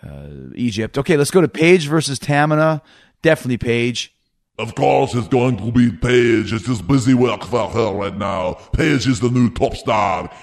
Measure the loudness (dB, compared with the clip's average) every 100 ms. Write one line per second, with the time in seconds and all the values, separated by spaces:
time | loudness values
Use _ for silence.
0 | -18 -16 -16 -16 -14 -6 -4 -4 -4 -2
1 | 2 2 4 2 2 4 4 4 4 -2
2 | -2 -4 -2 0 2 2 0 -2 -8 _
3 | _ _ 0 0 -2 -4 -2 0 0 -4
4 | -10 _ _ _ _ -10 -8 -2 2 2
5 | 0 -2 0 2 2 -2 0 2 2 0
6 | 2 4 4 2 0 -4 -4 -4 0 2
7 | 4 4 2 0 -4 -4 -2 -2 -2 -2
8 | -6 -6 -4 -4 -4 -6 -6 -2 0 0
9 | 0 0 0 2 0 0 -4 -4 -2 0
10 | 0 -2 -6 -12